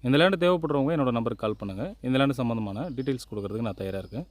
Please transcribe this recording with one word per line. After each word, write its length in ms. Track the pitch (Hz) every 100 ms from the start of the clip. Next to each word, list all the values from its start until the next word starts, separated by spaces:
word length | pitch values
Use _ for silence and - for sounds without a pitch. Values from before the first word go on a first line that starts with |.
இந்த 160 | 123 139
லேண்ட் 260 | 175 190
தேவைப்படுறவங்க 480 | 175 180 160 143 135 165
என்னோட 160 | 127
நம்பருக்கு 340 | 120 117 110 110
கால் 100 | 104
பண்ணுங்க. 400 | 101 95 156 -
இந்த 160 | 127 131
லேண்ட் 160 | 139
சம்பந்தமான 560 | 131 120 113 107 98 175
டீடெயில்ஸ் 380 | 123 135 131 -
கொடுக்கறதுக்கு 380 | 107 98 107 117
நான் 40 |
தயாரா 240 | 92 98 95
இருக்கேன். 280 | 92 107 175